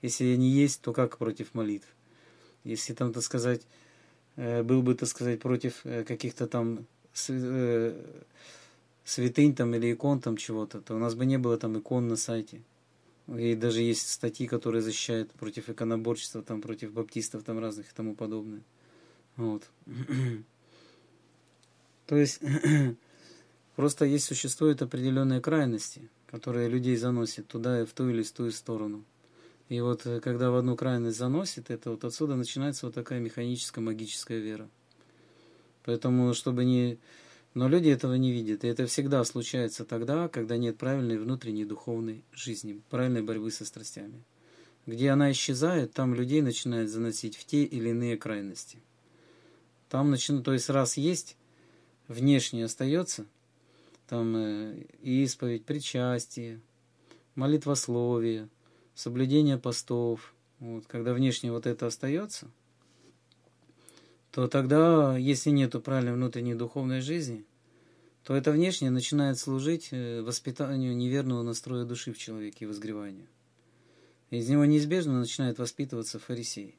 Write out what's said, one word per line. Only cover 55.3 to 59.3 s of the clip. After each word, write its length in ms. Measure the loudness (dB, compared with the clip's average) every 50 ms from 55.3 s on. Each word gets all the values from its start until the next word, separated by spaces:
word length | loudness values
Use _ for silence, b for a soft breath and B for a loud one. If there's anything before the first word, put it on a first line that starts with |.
| 0 -2 -2 -2 -2 -4 -4
причастие, 960 | -4 -4 -4 -4 -4 -2 0 0 0 0 -2 -4 -6 -10 -10 -10 -10 -12 -14 -18 _ _ _ _ _ _ b b b b b b b _
молитвословие, 1120 | -2 2 2 2 2 2 0 0 0 0 0 0 0 2 2 2 2 2 0 -2 -2 -6 -12 _ _ b b b b b b b
соблюдение 600 | -10 -8 -6 -2 0 0 4